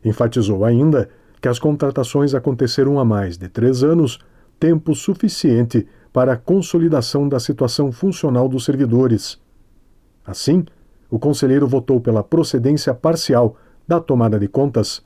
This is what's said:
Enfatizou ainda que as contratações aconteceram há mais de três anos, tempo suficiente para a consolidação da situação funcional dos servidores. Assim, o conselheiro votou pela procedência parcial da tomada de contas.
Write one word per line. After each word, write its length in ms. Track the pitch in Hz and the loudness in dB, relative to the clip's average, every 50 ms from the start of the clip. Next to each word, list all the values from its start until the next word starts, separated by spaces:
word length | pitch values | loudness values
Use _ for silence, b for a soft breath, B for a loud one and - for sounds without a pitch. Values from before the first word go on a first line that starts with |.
| _ | _
Enfatizou 600 | 110 107 - 123 117 117 127 110 98 104 95 101 | -2 0 0 0 0 0 0 0 0 0 0 2
ainda 460 | 113 120 117 139 160 156 135 101 b b b b b b b | 2 2 4 4 4 2 2 0 b b b b b b b
que 80 | - 131 | -4 -4
as 120 | 123 117 | -4 0
contratações 720 | - 156 151 147 151 139 131 143 131 120 - 143 143 143 135 | -2 -2 -2 0 -2 -2 -2 -2 -4 -2 0 0 0 2 0
aconteceram 680 | 131 117 147 131 117 135 120 - - 135 135 143 139 | -2 -2 -2 -2 0 -2 -2 0 0 0 2 2 2
há 60 | 131 | 2
mais 320 | 117 107 101 98 95 85 85 | 2 2 0 -2 -4 -6 -10
de 120 | 92 90 | -12 -12
três 340 | - - 117 123 131 123 131 | -4 0 0 0 2 2 2
anos, 340 | 147 165 170 160 123 - - b b b b b b b _ | 2 4 2 2 0 -2 -6 b b b b b b b _
tempo 360 | - 160 170 160 160 - 151 | 0 2 2 0 0 -2 -4
suficiente 880 | - - - 202 - - 208 - - - 160 120 117 120 117 - 120 101 b b b b b | -4 -2 -4 -4 -2 -2 -4 -4 0 0 2 2 2 2 0 0 -2 -4 b b b b b
para 220 | b 131 127 131 131 | b 0 0 0 0
a 40 | 120 | -2
consolidação 880 | - - 170 196 175 - - 170 165 170 156 139 117 - - 143 143 143 | -2 0 0 0 0 0 -2 0 2 2 2 0 -2 -2 -2 -2 -2 0
da 120 | 139 127 | -2 -2
situação 520 | 120 - 151 - 131 123 - - 147 139 | -2 -4 -2 -2 -2 -4 0 -2 -2 -2
funcional 560 | 120 - - 196 180 - - 156 123 123 127 135 | -2 -2 -4 -4 -4 -2 -2 -2 0 0 0 0
dos 180 | 131 131 117 | -2 -4 -2
servidores. 760 | - 139 135 139 120 113 123 131 127 117 104 - - - - _ _ _ _ - _ _ _ _ _ _ _ _ _ _ _ _ | -2 0 0 0 2 2 2 2 2 2 0 -2 -6 -16 -16 _ _ _ _ -20 _ _ _ _ _ _ _ _ _ _ _ _
Assim, 400 | - 95 - - - 151 185 170 - b b b b b b b b | -16 -12 -6 -2 0 2 2 0 -2 b b b b b b b b
o 80 | - 113 | -6 -2
conselheiro 480 | - 143 147 - - 131 131 139 143 131 | 0 0 0 0 2 2 2 2 2 2
votou 320 | 127 135 120 - 135 123 | 0 0 0 2 0 0
pela 240 | 117 120 113 110 104 | 2 0 0 0 0
procedência 720 | - - 165 160 - - 135 120 135 147 147 - - 127 | 0 0 0 0 0 -2 0 0 2 0 0 0 -4 -4
parcial 640 | - - 160 165 165 - - 131 120 123 110 117 b b b b b b - | -2 0 -2 -2 -2 -2 0 2 2 2 2 0 b b b b b b -2
da 120 | 165 170 | -2 -2
tomada 400 | 165 - 143 123 117 113 107 107 | 0 0 0 2 2 2 0 0
de 80 | 101 98 | -2 -2
contas. 560 | - - 139 143 117 131 107 - - - _ | 0 0 -2 0 0 -2 -2 -2 -6 -12 _